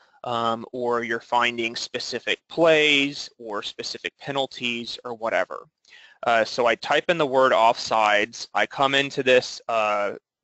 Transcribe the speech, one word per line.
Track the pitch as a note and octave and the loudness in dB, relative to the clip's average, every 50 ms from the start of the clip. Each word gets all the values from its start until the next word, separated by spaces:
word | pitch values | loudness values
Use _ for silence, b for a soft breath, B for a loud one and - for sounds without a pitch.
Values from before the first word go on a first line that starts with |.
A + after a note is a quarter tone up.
| b b b b b | b b b b b
um, | B2 A#2+ A#2 A#2 A#2 A2+ A2+ A2+ - | -6 -4 -2 0 -2 -2 -4 -6 -10
or | - B2+ B2 A#2+ A#2+ A#2 A#2 | -8 -6 -4 -2 -2 -2 -2
you're | A2+ A2+ A#2 | -4 -6 -6
finding | - - B2 A#2+ A#2+ A#2+ A#2+ A#2 A#2 A2+ B2 | -4 -2 0 2 2 2 0 -2 -4 -4 -6
specific | - - - - A#2+ - - B2 A2+ - G#2+ F#2 - _ - | -8 -10 -8 -8 -8 -8 -8 -8 -6 -4 -4 -4 -4 _ -6
plays | - E3 E3+ E3 D#3+ D3+ D3+ D3+ C#3+ C#3 C#3 C#3+ C#3+ - - - _ | 0 2 4 4 6 6 4 4 4 2 2 -2 -4 -8 -14 -16 _
or | - A#2 A2 G2+ G#2 | -4 -4 -4 -2 -4
specific | - - - - - - - - - - - | -6 -8 -10 -10 -10 -10 -10 -10 -10 -10 -10
penalties | - - C#3+ C#3 C#3 C3+ - - - B2+ A#2+ A#2+ A#2+ A#2 A#2 - - - | -10 -10 -6 -4 -4 -4 -4 -6 -6 -6 -4 -4 -6 -8 -10 -12 -12 -12
or | B2 A#2 | -12 -10
whatever. | G#2+ A2+ A2 F#2+ F2+ F2+ - C#2 - - _ _ _ _ B B B B B B B B | -6 -4 -2 0 0 -2 -2 -6 -14 -16 _ _ _ _ B B B B B B B B
Uh, | A#2+ A#2 A2+ A2 | 2 2 2 2
so | - - C3 A#2+ | 0 0 0 2
I | A#2 A#2 | 2 2
type | - - - C#3+ D3+ - - | 0 0 -2 0 0 0 0
in | F3 | 0
the | E3 D3+ | 0 0
word | C3 C3 C3 C3 B2+ | 2 4 4 4 6
offsides, | A#2+ F#2+ A2+ A#2 B2 - - - A#2 A2+ G#2+ G#2 G#2 G#2 A2 A#2 A2+ - - - - | 6 4 4 4 2 0 -2 -2 0 2 4 4 4 2 2 -2 -6 -12 -12 -4 -2
I | G2+ G#2+ | -2 -2
come | - - C#3+ C#3 C3+ C#3 | -2 0 0 0 2 2
into | C#3 C#3+ C#3 - C#3+ | 2 0 0 -4 0
this, | B2+ B2+ B2+ B2+ - - - - - | 4 6 6 6 4 2 -6 -12 -6
uh, | - A#2 A2+ G#2+ G#2 G#2 G#2 G2+ G2 - - _ _ _ _ | -4 -2 0 0 0 0 0 -2 -4 -6 -8 _ _ _ _